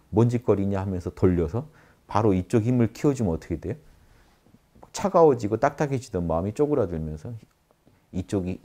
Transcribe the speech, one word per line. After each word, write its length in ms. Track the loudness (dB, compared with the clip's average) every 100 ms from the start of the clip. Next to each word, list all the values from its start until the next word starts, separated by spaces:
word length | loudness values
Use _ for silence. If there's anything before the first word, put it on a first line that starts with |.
| _
뭔 200 | 2 4
짓거리냐 500 | 2 0 0 0 -2
하면서 300 | -4 -6 -8
돌려서 560 | 0 2 2 0 -4 -8 -16 _ _ -4
바로 220 | 0 2
이쪽 300 | 2 2 0
힘을 300 | 2 2 0
키워주면 400 | 0 -2 0 -2
어떻게 260 | -2 -6 -8
돼요? 160 | -8 -10 -14 _ _ _ _ _ _ _ _ _ -18
차가워지고 640 | -6 0 6 6 4 0 0
딱딱해지던 680 | 0 0 -2 -4 -4 -4 -2
마음이 260 | -2 -2
쪼그라들면서 800 | -2 0 0 -2 -4 -8 -10 -12 -14 -18 _ _ _ _ _ _
이쪽이 480 | -8 -4 -4 -4 -8